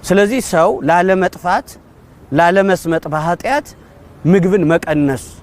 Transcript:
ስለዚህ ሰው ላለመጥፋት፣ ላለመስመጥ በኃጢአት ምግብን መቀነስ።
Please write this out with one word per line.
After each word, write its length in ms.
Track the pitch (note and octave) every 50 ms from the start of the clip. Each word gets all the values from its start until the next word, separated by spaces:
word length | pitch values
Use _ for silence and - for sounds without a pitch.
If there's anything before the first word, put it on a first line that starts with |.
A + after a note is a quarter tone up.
| -
ስለዚህ 360 | - F3+ G3 G3+ G3+ B3 C4 -
ሰው 240 | - - E3 E3 G3 B3+ - -
ላለመጥፋት፣ 840 | C#3+ E3 F3+ F3 F#3+ F#3+ F#3+ F3+ F3 - - - F3+ F#3 A#3 - - - - - _ _ - - - - - - -
ላለመስመጥ 720 | C3+ D3+ E3+ E3+ F3+ G3 G3 G3 F#3 E3+ - E3 D#3+ D#3+ -
በኃጢአት 640 | D#3 D3 D#3 D3+ E3+ F3 F3 - G#3+ C4 D4 C#4+ - - - - - - - - - - - -
ምግብን 380 | D3+ F3+ G3 E3+ G3 F#3+ G#3 E3+
መቀነስ። 580 | D3+ E3 E3+ - - D#3 D3 D3 C#3 C3+ A#2+ - - - -